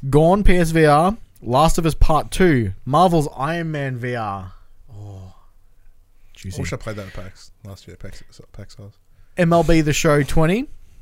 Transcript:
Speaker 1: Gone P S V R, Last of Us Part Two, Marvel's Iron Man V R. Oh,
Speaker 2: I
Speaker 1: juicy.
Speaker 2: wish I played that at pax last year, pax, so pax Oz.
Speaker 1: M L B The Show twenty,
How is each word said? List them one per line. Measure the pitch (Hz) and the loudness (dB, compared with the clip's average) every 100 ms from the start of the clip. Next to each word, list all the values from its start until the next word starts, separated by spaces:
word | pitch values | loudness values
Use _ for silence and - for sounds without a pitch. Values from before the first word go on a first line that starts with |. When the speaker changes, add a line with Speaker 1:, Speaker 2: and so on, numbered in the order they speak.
| 135 | 2
Speaker 1:
Gone | 156 160 196 | 2 4 4
P | 196 185 | 4 4
S | 165 | 4
V | 165 156 | 2 4
R, | 147 175 220 - _ | 4 2 -2 -10 _
Last | 110 123 160 - | -4 2 4 2
of | 165 | 0
Us | 139 | 4
Part | - 151 - | 4 4 -2
Two, | - 185 139 107 92 - | 0 2 2 -2 -6 -2
Marvel's | 143 185 170 147 - | 2 4 2 -2 -6
Iron | 135 170 165 | -8 -6 -6
Man | 151 139 123 | -6 -8 -8
V | 123 123 | -8 -6
R. | 107 98 92 - - - - 101 | -8 -8 -12 -18 -20 -20 -20 -20
Oh, | 101 95 92 | -18 -18 -20
Speaker 2:
I | - - _ _ - - - _ _ - | -20 -20 _ _ -20 -20 -20 _ _ -20
Speaker 1:
juicy. | - 95 95 | -18 -14 -10
Speaker 2:
wish | 87 | -10
I | 123 | -10
played | - 107 | -12 -12
that | 95 | -14
at | |
pax | - 92 - - - 104 | -14 -16 -18 -20 -20 -20
last | 98 - | -20 -20
year, | - | -18
pax, | 98 - - | -16 -16 -18
so | - - | -20 -20
pax | - 101 - | -20 -20 -20
Oz. | 101 _ _ _ - - | -20 _ _ _ -20 -2
Speaker 1:
M | 175 | 2
L | 170 | 2
B | 160 160 | 4 2
The | 151 | 2
Show | 143 165 147 | 0 0 0
twenty, | 147 - 160 196 277 - - - | 2 2 2 0 -6 -14 -20 -20